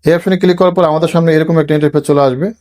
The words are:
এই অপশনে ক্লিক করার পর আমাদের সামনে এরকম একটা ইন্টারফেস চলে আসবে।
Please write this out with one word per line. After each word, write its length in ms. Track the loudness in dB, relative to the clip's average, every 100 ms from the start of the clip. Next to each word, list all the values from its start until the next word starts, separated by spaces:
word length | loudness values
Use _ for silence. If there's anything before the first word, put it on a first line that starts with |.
| 0
এই 60 | 0
অপশনে 200 | 0 0
ক্লিক 160 | 0 2
করার 140 | 0 2
পর 60 | 0
আমাদের 180 | 0 0
সামনে 180 | 0 2 0
এরকম 180 | 0 0
একটা 120 | 0 0
ইন্টারফেস 260 | 0 -2 0
চলে 120 | 0 2
আসবে। 200 | 0 -6 -8